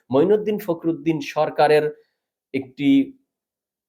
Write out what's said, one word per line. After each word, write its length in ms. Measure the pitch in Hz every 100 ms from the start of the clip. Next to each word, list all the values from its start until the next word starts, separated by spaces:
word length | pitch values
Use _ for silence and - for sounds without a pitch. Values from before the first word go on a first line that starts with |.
| -
মঈনুদ্দিন 460 | 127 175 214 214 208
ফখরুদ্দিন 600 | - 165 165 147 151 156
সরকারের 840 | 139 151 151 143 151 151 151 - _ _ _ _ _
একটি 640 | 135 131 - 139 139 135 - _ _ _ _ _ _